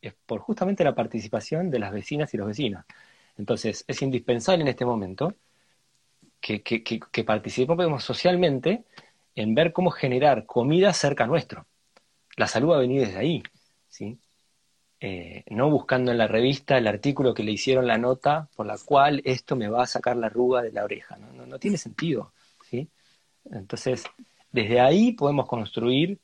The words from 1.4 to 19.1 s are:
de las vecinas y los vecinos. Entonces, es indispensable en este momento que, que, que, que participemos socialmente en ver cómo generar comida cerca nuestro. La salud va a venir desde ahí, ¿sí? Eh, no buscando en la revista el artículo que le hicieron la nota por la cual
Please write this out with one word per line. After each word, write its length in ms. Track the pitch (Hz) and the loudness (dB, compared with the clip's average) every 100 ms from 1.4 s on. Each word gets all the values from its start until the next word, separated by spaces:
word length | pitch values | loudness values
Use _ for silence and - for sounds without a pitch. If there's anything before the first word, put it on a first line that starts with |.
| - 156 185 | -4 -4 -2
de 80 | 127 | -2
las 120 | 101 | -4
vecinas 420 | 101 - 147 151 | -6 -6 -4 -4
y 40 | 107 | -4
los 100 | 101 | -4
vecinos. 380 | 107 127 90 - - - _ _ - | -4 -4 -4 -12 -20 -20 _ _ -10
Entonces, 480 | 101 113 110 - - | -4 -4 -4 -6 -8
es 140 | 131 | -4
indispensable 640 | 135 127 123 120 117 180 | -2 -2 -2 -2 2 2
en 40 | 143 | 2
este 160 | 120 123 | -2 -2
momento 500 | 113 95 95 156 - _ _ _ _ _ _ _ _ _ _ | -2 -4 -4 -6 -6 _ _ _ _ _ _ _ _ _ _
que, 220 | - 104 | -8 -6
que, 220 | - 113 | -4 -6
que, 160 | - 110 | -4 -8
que 240 | - - | -6 -4
participemos 800 | 110 107 - - 131 165 - 135 | 0 -2 -2 -2 0 0 0 -2
socialmente 800 | - 120 180 180 175 135 156 240 - - - _ _ - | -4 0 2 4 2 2 0 -2 -4 -20 -20 _ _ -4
en 200 | 110 113 | 0 2
ver 160 | 170 | 2
cómo 180 | 180 180 | 2 0
generar 540 | - 135 127 147 120 - | 0 0 2 4 2 0
comida 480 | 123 127 170 196 | 0 2 4 4
cerca 340 | - 143 143 117 | 4 2 2 0
nuestro. 380 | 123 - - - _ _ _ _ _ _ - | 0 -2 -12 -18 _ _ _ _ _ _ -2
La 120 | 107 | 0
salud 240 | 117 151 | 2 4
va 60 | 156 | 4
a 40 | |
venir 200 | 127 135 110 | 4 2 0
desde 140 | 92 | 0
ahí, 240 | 143 139 - _ _ _ _ | -2 -2 -6 _ _ _ _
¿sí? 300 | - 104 120 _ _ _ _ _ _ _ _ | -14 -12 -12 _ _ _ _ _ _ _ _
Eh, 440 | 104 92 85 87 - | -10 -10 -12 -16 -8
no 200 | 107 143 | 0 2
buscando 420 | 143 - 127 123 | 2 2 0 2
en 60 | 117 | 2
la 80 | 107 | 2
revista 500 | 110 127 143 - 131 | 2 2 0 2 2
el 100 | 110 | 2
artículo 460 | 104 139 139 127 | 0 0 2 2
que 100 | 110 | 2
le 80 | 107 | -2
hicieron 360 | 104 - 131 123 | -2 0 2 4
la 100 | 113 | 2
nota 520 | 123 131 143 156 151 - | 2 0 0 0 -2 -8
por 100 | 107 | -8
la 100 | 104 | -8
cual 380 | - 143 143 | 2 4 4